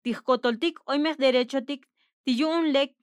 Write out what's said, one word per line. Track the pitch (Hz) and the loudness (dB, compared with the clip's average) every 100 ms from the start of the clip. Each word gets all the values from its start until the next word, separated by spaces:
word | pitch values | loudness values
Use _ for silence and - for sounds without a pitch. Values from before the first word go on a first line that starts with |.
tijkotoltik | 247 220 - 254 247 226 339 330 | -4 -4 0 0 0 0 -4 -4
oimej | - 285 311 | -4 -2 0
derechotik, | 311 262 247 247 269 262 277 _ _ _ _ | 2 2 2 0 -4 -4 -10 _ _ _ _
tiyun | - 240 311 339 320 | -2 0 2 2 2
lek | 277 277 _ | 2 0 _